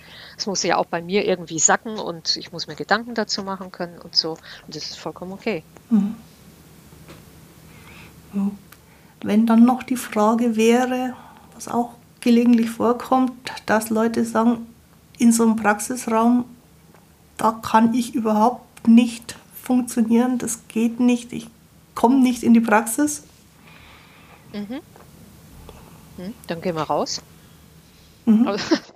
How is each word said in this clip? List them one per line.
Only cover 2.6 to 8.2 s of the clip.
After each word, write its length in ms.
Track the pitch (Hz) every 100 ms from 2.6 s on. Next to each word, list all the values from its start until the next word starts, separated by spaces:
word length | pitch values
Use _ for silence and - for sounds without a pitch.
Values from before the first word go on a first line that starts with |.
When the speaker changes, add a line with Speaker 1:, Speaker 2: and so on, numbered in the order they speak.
| 160
Speaker 1:
mir 80 | 151
Gedanken 380 | 147 208 240
dazu 280 | 226 208 -
machen 280 | 196 190 185
können 260 | - 175 170
und 180 | - -
so. 160 | 160 160 - - -
Und 80 | 151
das 80 | -
ist 80 | -
vollkommen 340 | 165 - 180
okay. 300 | 190 233 175 - - -
Speaker 2:
Mhm. 240 | 214 202 - - - - - - - - - - - - - - - - - - - - -